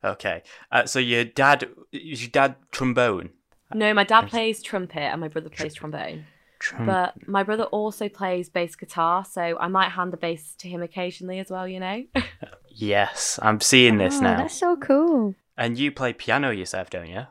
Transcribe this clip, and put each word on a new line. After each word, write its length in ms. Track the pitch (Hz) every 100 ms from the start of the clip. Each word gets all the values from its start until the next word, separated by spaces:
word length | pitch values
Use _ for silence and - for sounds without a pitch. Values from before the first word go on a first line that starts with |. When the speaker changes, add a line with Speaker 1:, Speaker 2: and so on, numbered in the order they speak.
Speaker 1:
Okay. 400 | 98 101 101 85 _ - -
Uh, 160 | 123 -
so 140 | 135
your 240 | 123 120
dad, 440 | 113 - 139 143 - - -
is 300 | - 160 135
your 80 | 120
dad 240 | 143 139 131 _
trombone? 600 | - 127 123 123 95 87 _ _ _ _
Speaker 2:
No, 180 | 220 214
my 120 | 208
dad 200 | 202 220
Speaker 1:
Yes. 60 | 202
Speaker 2:
plays 320 | 233 226 214
trumpet 380 | - 202 180 156
and 200 | 147 160
my 60 | 160
brother 220 | 156 160
Speaker 1:
Tr- 140 | -
Speaker 2:
plays 120 | 156
trombone. 520 | 151 151 151 - 156 151 _ _ _
Speaker 1:
Trum- 260 | - - 196
Speaker 2:
But 400 | 185 180 - -
my 160 | 196
brother 220 | 196 220
also 440 | 220 208 214 208 202
plays 400 | - 196 180 175
bass 280 | 185 170 -
guitar, 480 | - - 165 180
so 320 | 190 - 170 165
I 80 | 175
might 220 | 190 185
hand 220 | 180 180
the 40 | 175
bass 380 | 170 165 - -
to 100 | 180
him 120 | 180
occasionally 600 | 170 - 180 180 185 185
as 100 | 190
well, 160 | 185 185
you 140 | 185
know? 240 | 185 214 269
<laughs> 80 | 269 - - - - _
Speaker 1:
Yes, 680 | 110 107 101 101 - - -
I'm 180 | 110 107
seeing 360 | - 131 123 107
this 200 | 92 -
Speaker 3:
Oh, 20 |
Speaker 1:
now. 160 | 95 87
Speaker 3:
that's 180 | -
so 220 | - 349 349
cool. 580 | - 277 330 302 208 190 _ -
Speaker 1:
And 200 | 120 120
you 120 | 143
play 220 | 143 127
piano 380 | - - 127 139
yourself, 380 | 104 90 92 92
don't 180 | 92 82
you? 180 | 92 131